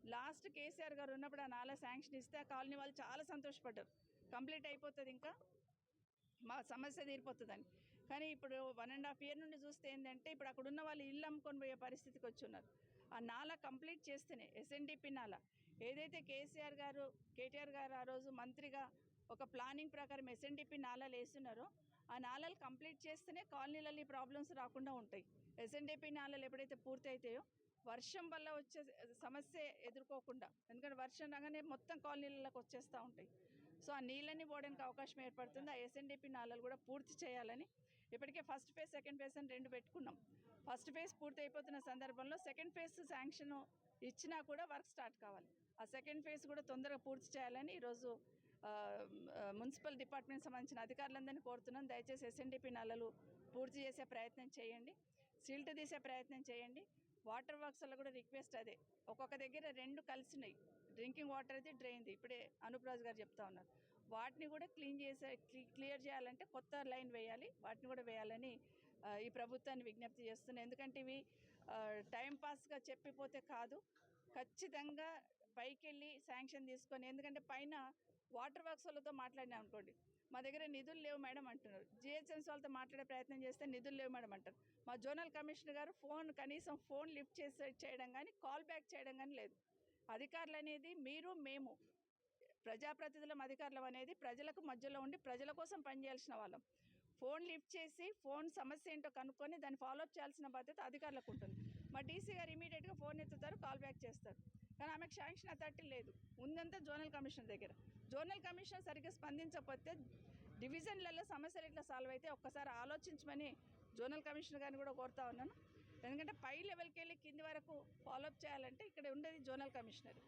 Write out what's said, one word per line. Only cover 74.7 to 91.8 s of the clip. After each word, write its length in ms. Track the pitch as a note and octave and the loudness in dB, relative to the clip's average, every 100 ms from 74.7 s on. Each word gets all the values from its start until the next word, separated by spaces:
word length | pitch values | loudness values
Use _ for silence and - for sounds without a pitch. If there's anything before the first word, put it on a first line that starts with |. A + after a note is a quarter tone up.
| C#4+ D4 D4 D#4+ D#4 - - - A3 | 2 0 2 0 -2 -8 -20 -8 -2
పైకెళ్ళి 600 | B3 C#4 D#4 C#4+ D4 C#4 D4+ | 0 -2 -6 -4 -6 -6 -4
శాంక్షన్ 400 | B3+ C4 C#4+ C4 | -2 -2 -2 -2
తీసుకొని, 420 | B3+ - C4+ B3+ | -4 -2 -2 0
ఎందుకంటే 320 | C4+ C#4+ C#4 | -2 -2 -4
పైన 500 | - C4 C#4+ D4+ C4 - - - _ | -2 -2 0 0 -2 -6 -20 -20 _
వాటర్ 300 | A#3+ C4+ D4 D#4+ | 0 0 0 -2
వర్క్స్ 200 | D#4 F4 | 0 0
వాళ్ళతో 240 | D4 C#4+ | -2 -2
మాట్లాడినా 480 | C#4 B3+ C4 B3 A#3 | 0 -2 -2 -2 -2
అనుకోండి, 340 | G#3+ G#3+ G3 - - - _ | -2 -4 -4 -10 -20 -20 _
"మా 80 | B3+ | 0
దగ్గర 260 | C4 D4 D4+ | 2 2 2
నిధులు 340 | C#4 C4+ D#4+ | 0 -2 -2
లేవు 160 | D4 C#4+ | 0 2
మేడం" 320 | C#4 C#4 C4 | 0 0 -2
అంటున్నారు. 360 | B3 A3 F#3+ G#3 G#3+ | -4 -6 -8 -8 -6
జిహెచ్ఎంసీ 480 | C4 D4+ D4+ D#4 D#4 | 0 0 0 -2 0
వాళ్ళతో 180 | D4 C#4 | 0 2
మాట్లాడే 360 | C4 C4 C4+ | 0 0 -2
ప్రయత్నం 400 | C4 B3+ C4 C4+ | 0 0 0 2
చేస్తే, 220 | B3+ C4 C#4+ | 0 2 2
"నిధులు 300 | B3+ B3+ C#4 | 2 2 2
లేవు 120 | C4 | 2
మేడం" 240 | B3+ A3+ | 2 0
అంటారు. 240 | G3 F#3 E3 - - - | -2 -4 -10 -20 -10 -4
మా 100 | B3 | 0
జోనల్ 340 | C4 D4+ E4+ | 2 4 2
కమిషనర్ 460 | D#4 D4+ D4+ D#4 C#4+ | 0 0 -2 0 0
గారు 160 | D4 | 0
ఫోన్, 400 | - C#4+ D4+ D#4 | -2 0 2 2
కనీసం 440 | C#4+ C#4 D4+ F4 D4+ | 0 0 0 0 -2
ఫోన్ 340 | - C#4 D#4+ | 0 0 2
లిఫ్ట్ 300 | C#4+ C#4 - | -2 -2 0
చేసే, 340 | C#4+ C#4 C#4 C4 | -2 2 -2 0
చేయడం 280 | C4+ C4 B3+ | -2 0 -2
కానీ, 180 | B3+ D#4 | -2 -4
కాల్ 340 | - C#4 D4 | -2 0 0
బ్యాక్ 300 | D#4 D#4+ - | 0 -4 -2
చేయడం 220 | D#4+ C4 C4 | -4 -2 -2
కానీ 160 | C#4 | -2
లేదు. 200 | C4+ G#3 - _ - - - - | 0 -4 -6 _ -20 -20 -14 -2
అధికారులు 480 | A3 C#4 E4 D#4+ D4+ | 0 2 2 2 2
అనేది 380 | D4+ D4 D#4+ | 2 0 0
మీరు, 380 | F4 C4 D4+ F4 | -2 0 0 0
మేము, 440 | F4 C#4 C#4 C4 - | 0 0 0 -2 -4